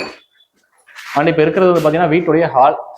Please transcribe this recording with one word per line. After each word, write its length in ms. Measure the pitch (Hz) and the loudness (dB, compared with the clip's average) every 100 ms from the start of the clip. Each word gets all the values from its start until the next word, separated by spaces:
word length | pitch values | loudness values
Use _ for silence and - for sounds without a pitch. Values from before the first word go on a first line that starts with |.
| - - _ _ _ _ _ _ _ - - 139 | -6 -16 _ _ _ _ _ _ _ -20 -8 -2
And 100 | 160 | -2
இப்ப 100 | 160 | 0
இருக்கிறது 260 | 156 175 185 | 0 2 0
வந்து 120 | 170 | 2
பாத்தீங்கன்னா 280 | 151 160 170 | 0 0 0
வீட்டுடைய 320 | 165 165 156 165 | 0 0 0 0
ஹால். 240 | 131 139 165 - | 2 2 0 -10